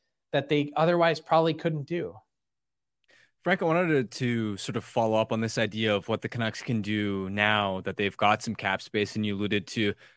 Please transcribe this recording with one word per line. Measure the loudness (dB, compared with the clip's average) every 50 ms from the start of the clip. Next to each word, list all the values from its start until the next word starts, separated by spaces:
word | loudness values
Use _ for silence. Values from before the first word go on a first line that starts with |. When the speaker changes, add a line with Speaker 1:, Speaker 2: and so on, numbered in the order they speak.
| _ _ _ _ _ -2
Speaker 1:
that | 0 0 2 2
they | 2 2 2 0 2
otherwise | 2 4 4 6 4 4 4 2 0
probably | 0 2 4 4 4 4 0
couldn't | 0 -2 -2 -2 -4 -6
do. | -6 -6 -6 -6 -8 -10 -14 _ _ _ _ _ _ _ _ _ _ _ _ _ _ _ _ _ _ _ _ _ _ _ _ -2
Speaker 2:
Frank, | -2 0 2
I | 2
wanted | 2 2 2 2 2 2 2 2 0
to, | -4 -4
to | -2 -2 0 0 -2 -4 -4
sort | -6 -6 -6 -6
of | -6 -6
follow | -4 -2 0 2 2 2
up | 2 0 0
on | -2 -2
this | -2 -2 -2 -2
idea | -2 -2 -2 -2 0 0 0
of | 0 0 -2
what | -4 -4
the | -4 -6
Canucks | -4 -4 -4 -4 -4 -6
can | -6 -4 -2 -2
do | -2 -2 -2 -2 0 -2 -2 -4 -4 -4
now | -2 0 2 2 2 2 2 0 -2 -4
that | -6 -6 -4
they've | -2 -2 -2 0
got | 2 4 4 4 4
some | 0 -6 -6
cap | -4 -2 -2 -2 -4
space, | -4 -4 -2 -2 -2 0 -2
and | -4 -4
you | -2 -2
alluded | -2 -2 0 -2 -2 -2 -4
to | -2 -2 0 0 -2 _ -10 -20 _